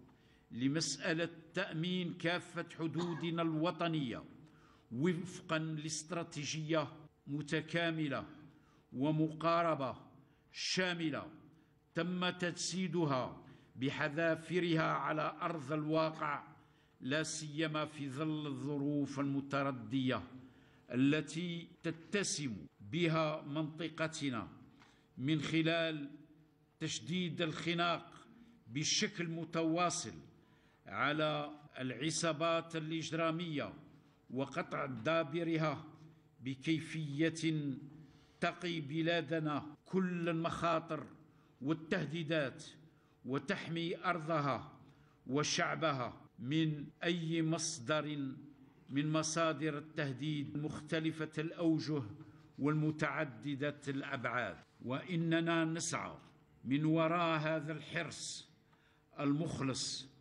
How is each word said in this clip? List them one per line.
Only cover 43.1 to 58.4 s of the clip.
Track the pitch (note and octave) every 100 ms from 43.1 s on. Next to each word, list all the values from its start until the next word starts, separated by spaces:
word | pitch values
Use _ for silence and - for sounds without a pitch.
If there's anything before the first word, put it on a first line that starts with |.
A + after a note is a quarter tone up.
| _
وتحمي | A#2+ C3+ - F#3 D3 E3 E3+ -
أرضها | F3+ F3 D#3 D#3+ C#3+ A2+ - - - - - _ -
وشعبها | C#3 D3+ F3 D#3+ D3+ D#3+ C3+ A#2 - - -
من | B2 D#3+ D#3+ D3 - -
أي | F3 F3 D#3+ E3
مصدر | D#3+ E3 - - A#2 D#3 D3 D3 C3+ B2+ - - - - -
من | C3+ D3+
مصادر | D#3 D3+ E3 E3 C#3 D#3 D3
التهديد | D#3 E3 C#3 B2 D3+ D3 C#3 D3
مختلفة | D3+ - D3+ D#3+ D#3+ D#3 D#3 D3+
الأوجه | D#3+ F3+ E3+ D#3 B2+ D3+ G#2 - - - - -
والمتعددة | C#3 D3+ D3+ D3+ D3+ C#3 D3+ A2+ C#3 C3+ D3 D3 C#3
الأبعاد. | C3+ D3 C3+ A#2+ A#2+ G#2 E2 - -
وإننا | A#2 D3 E3 E3 E3 E3 E3 E3
نسعى | D#3+ E3 E3 A#2 F#2 D#2 - - _ -
من | A2+ C#3+
وراء | D#3 D#3+ D#3+ F3 E3+ D#3
هذا | D#3 D#3+ D3
الحرص | D3+ - E3+ C#3 A2 - -